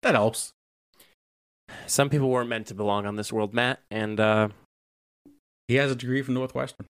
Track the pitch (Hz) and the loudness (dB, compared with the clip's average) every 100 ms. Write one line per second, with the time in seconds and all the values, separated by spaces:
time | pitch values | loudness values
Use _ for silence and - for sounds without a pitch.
0 | 269 143 107 - - _ _ _ _ _ | 4 4 4 0 -10 _ _ _ _ _
1 | - _ _ _ _ _ _ - - - | -20 _ _ _ _ _ _ -18 -6 0
2 | 143 147 135 127 120 113 110 98 104 101 | 2 2 2 0 0 -4 -6 -4 0 0
3 | 101 104 104 110 107 117 123 135 _ 110 | 0 -6 -4 -2 -2 0 0 -2 _ -6
4 | 107 107 107 107 107 - _ _ _ _ | -4 2 4 4 2 -2 _ _ _ _
5 | _ _ - _ _ _ - 123 143 127 | _ _ -20 _ _ _ 0 2 2 -2
6 | 123 131 131 127 127 - 131 - - | -2 -2 -2 -4 -4 -4 -6 -8 -20